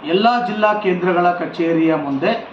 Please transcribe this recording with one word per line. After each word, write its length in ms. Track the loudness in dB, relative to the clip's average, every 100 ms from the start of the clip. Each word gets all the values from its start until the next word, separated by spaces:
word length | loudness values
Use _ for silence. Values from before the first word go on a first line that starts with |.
| 0
ಎಲ್ಲ 140 | 2 2 2 -2
ಜಿಲ್ಲಾ 220 | 0 0 2
ಕೇಂದ್ರಗಳ 440 | 0 0 0 2 2 0
ಕಚೇರಿಯ 520 | -6 -2 0 2 2 0
ಮುಂದೆ 280 | -2 -2 -2 -2 -6